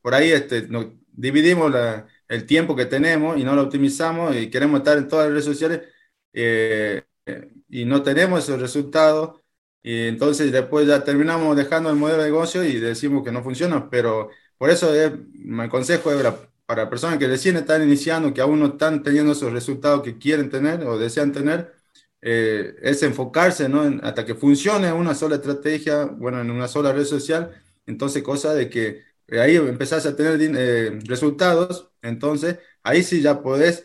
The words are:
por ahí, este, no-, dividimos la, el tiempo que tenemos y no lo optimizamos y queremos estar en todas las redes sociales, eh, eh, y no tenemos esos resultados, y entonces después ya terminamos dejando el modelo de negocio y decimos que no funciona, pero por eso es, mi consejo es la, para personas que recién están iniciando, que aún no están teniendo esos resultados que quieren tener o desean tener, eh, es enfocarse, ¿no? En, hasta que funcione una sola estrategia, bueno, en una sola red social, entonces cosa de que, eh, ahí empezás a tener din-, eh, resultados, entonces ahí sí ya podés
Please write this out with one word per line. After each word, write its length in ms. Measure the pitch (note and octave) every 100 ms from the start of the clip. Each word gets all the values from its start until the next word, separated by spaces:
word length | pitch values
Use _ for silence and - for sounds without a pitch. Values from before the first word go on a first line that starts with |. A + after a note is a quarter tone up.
por 120 | A#2+
ahí, 180 | C3 D#3+
este, 360 | D3 C#3 A#2+ G#2+
no-, 260 | A#2 A2 - _
dividimos 600 | - B2 C#3+ D#3+ F3+ D#3
la, 360 | B2+ A#2 A2 - _ _
el 180 | A#2 -
tiempo 300 | D3+ E3 C3+
que 100 | B2
tenemos 520 | C3+ D#3+ D#3+ D#3 D#3
y 60 |
no 120 | C3 C#3+
lo 80 |
optimizamos 720 | C#3 C#3 C#3 C#3 E3 E3 E3+ B2
y 140 | A2+
queremos 300 | B2+ C#3+ C#3+
estar 180 | C#3+ D3
en 100 | C3+
todas 180 | D#3 D3+
las 60 |
redes 120 | D3 C#3+
sociales, 360 | C#3+ D#3+ E3 - _ _ _ _
eh, 680 | - A#2 A2+ A2 G#2+ G#2+ G2 _ _ -
eh, 260 | - G2+ - _
y 160 | B2+ A#2+
no 160 | C#3
tenemos 420 | C#3 C#3+ F#3 F3
esos 160 | D3 C3
resultados, 840 | B2 D3 C#3 D#3 D#3 D#3 D#3+ - _ _ _ _
y 240 | A#2 A#2 A#2
entonces 440 | A2+ C#3+ D3 D3
después 360 | B2+ B2+ D3+ C#3+
ya 160 | C#3+
terminamos 540 | C#3+ C#3+ D#3 E3 D#3 C#3+
dejando 320 | C#3+ D#3+ D#3+
el 60 | D3
modelo 220 | D3+ D#3+
de 100 | D3+
negocio 340 | D#3 E3 F3+
y 160 | E3+ A#2+
decimos 440 | A#2 A2+ D3 C#3
que 80 | C3
no 120 | B2
funciona, 460 | B2 B2+ F3 D3+ C#3+
pero 400 | B2 A#2 A2 G#2+ - _ _
por 120 | C3+
eso 240 | E3+ F3
es, 180 | D3+ D#3 - -
mi 340 | - - A2+ A#2
consejo 420 | B2+ C3 F3 D#3
es 100 | C#3+
la, 120 | B2+ F#2 - _ -
para 240 | A2+ G#2+
personas 280 | A#2+ E3 D#3
que 100 | C3+
recién 300 | C3 F#3 F3
están 240 | D3 D#3
iniciando, 500 | D3+ C#3+ D#3+ E3 D3+
que 80 | B2+
aún 180 | C3+ D3+
no 80 | C#3+
están 360 | C#3+ D#3 D3+
teniendo 280 | C#3+ C#3+ D3+
esos 180 | C#3+ B2+
resultados 520 | A#2+ A#2+ C3 D3 C#3+
que 140 | B2 A2+
quieren 320 | C#3+ D3+ C#3
tener 340 | C#3 D3 E3+ C3+
o 120 | A2+
desean 320 | A#2 C3+ C#3+
tener, 420 | C#3+ C#3+ E3+ F3 _ _ _ _ _
eh, 540 | A#2 A#2 A2 G#2+ - -
es 200 | C3 C#3
enfocarse, 680 | D3 A#2+ B2+ D#3 F3+ F3 C#3
¿no? 160 | C#3+
En, 160 | D3 C3 A#2
hasta 180 | A#2
que 120 | G#2+ A2+
funcione 580 | C#3+ C#3+ G3 G#3 F3+
una 220 | E3 E3+ C#3+
sola 200 | D#3 C#3+
estrategia, 680 | C#3+ C#3 D3+ D3+ D3+ D3 C#3+
bueno, 340 | A2+ A#2+ B2
en 120 | A#2+
una 160 | A#2+ B2
sola 260 | D3 C#3+
red 120 | C#3 C#3+
social, 460 | D3 - D#3+ E3+ - _ _ -
entonces 340 | A2+ C#3 C#3+
cosa 320 | C#3+ C#3 D3+
de 160 | D3+ A#2+
que, 320 | A#2+ A2 G#2+ _ _ _
eh, 120 | A#2
ahí 160 | C3 E3+
empezás 500 | C#3 A#2+ C#3+ D#3+ D3
a 100 | C#3+
tener 220 | D#3 D#3
din-, 180 | D#3 C3+
eh, 440 | B2+ A#2+ A2 G#2+ G#2+
resultados, 840 | B2+ D3+ C#3+ F3+ E3+ F3+ F3 - _
entonces 560 | A#2 A#2 D3 D3 E3 F3 _ _
ahí 180 | A2+ D#3
sí 200 | F3+ F3
ya 200 | D3 C#3+
podés 420 | C3 C3+ E3 E3+